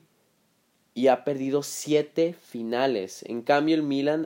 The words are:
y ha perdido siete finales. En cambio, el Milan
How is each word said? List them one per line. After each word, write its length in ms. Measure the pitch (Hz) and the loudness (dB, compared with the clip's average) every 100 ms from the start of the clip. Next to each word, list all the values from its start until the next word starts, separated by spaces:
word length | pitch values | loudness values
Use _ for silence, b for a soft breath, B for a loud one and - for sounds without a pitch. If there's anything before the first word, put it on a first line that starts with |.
| _ _ _ _ _ _ _ _ _ 117 | _ _ _ _ _ _ _ _ _ 0
y 120 | 131 | 4
ha 160 | 127 | 4
perdido 380 | - 135 135 143 | 0 -4 -2 -2
siete 720 | 139 - 151 151 147 - 165 | -2 -8 0 0 0 0 0
finales. 920 | 170 - 120 113 120 135 110 95 - - | -2 -14 -10 -4 0 0 0 -4 -10 -10
En 160 | 117 | -4
cambio, 320 | 117 143 156 160 | 2 2 4 2
el 80 | |
Milan 420 | 147 139 143 156 | 0 0 0 -2